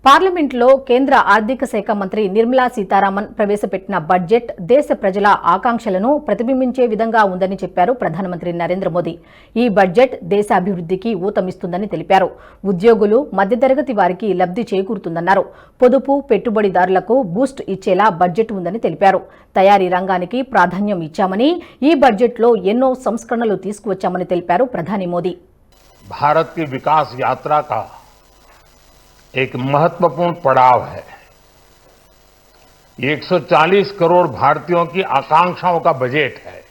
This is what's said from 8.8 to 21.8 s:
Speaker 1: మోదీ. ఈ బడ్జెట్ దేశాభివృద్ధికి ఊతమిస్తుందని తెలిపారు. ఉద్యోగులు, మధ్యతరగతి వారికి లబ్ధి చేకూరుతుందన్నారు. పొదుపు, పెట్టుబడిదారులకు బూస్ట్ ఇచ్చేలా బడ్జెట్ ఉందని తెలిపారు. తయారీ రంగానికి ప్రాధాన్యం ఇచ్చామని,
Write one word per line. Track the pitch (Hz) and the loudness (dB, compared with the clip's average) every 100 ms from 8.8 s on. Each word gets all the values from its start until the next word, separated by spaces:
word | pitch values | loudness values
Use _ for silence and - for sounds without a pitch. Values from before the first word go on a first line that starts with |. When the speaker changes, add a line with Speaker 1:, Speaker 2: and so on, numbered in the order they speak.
| 190 170 | -2 -4
Speaker 1:
మోదీ. | 170 160 _ - _ 226 | -4 -10 _ -20 _ -2
ఈ | 240 202 | 0 2
బడ్జెట్ | 185 180 262 - 175 | 2 4 2 0 -2
దేశాభివృద్ధికి | 202 208 202 180 180 165 185 226 202 190 | -2 0 0 0 -6 -6 -6 -4 -4 -4
ఊతమిస్తుందని | 208 185 - 185 175 208 | -4 -6 -8 -8 -6 -6
తెలిపారు. | 160 156 190 185 - - - 196 | -8 0 2 2 -4 -20 -8 -4
ఉద్యోగులు, | 180 226 220 208 226 294 190 | 2 4 4 4 2 0 -2
మధ్యతరగతి | 196 233 262 262 285 208 | 0 0 2 0 -2 0
వారికి | 190 - 220 180 | 0 0 -4 -2
లబ్ధి | 180 180 220 | -2 -2 -4
చేకూరుతుందన్నారు. | 190 190 196 180 165 175 196 - - - _ | -4 -4 -6 -6 -4 0 0 0 -10 -20 _
పొదుపు, | 247 262 269 277 277 | 4 4 2 -2 0
పెట్టుబడిదారులకు | 202 247 214 202 180 180 381 370 262 208 180 | -2 0 0 2 2 2 0 2 0 0 -2
బూస్ట్ | 262 - - 190 | -2 -4 -10 -6
ఇచ్చేలా | 214 185 214 165 | -2 2 2 2
బడ్జెట్ | 180 170 220 202 | 0 0 -4 -4
ఉందని | 170 226 214 | -6 -4 -4
తెలిపారు. | 160 196 190 - - _ - | 2 2 2 -4 -20 _ 2
తయారీ | 190 202 180 180 | 4 4 2 -2
రంగానికి | 190 180 180 247 262 | -2 -4 -2 -6 -2
ప్రాధాన్యం | 220 175 175 208 185 156 | 0 0 0 -4 -4 -6
ఇచ్చామని, | 160 190 190 277 349 - - | -2 -2 2 0 0 -8 -2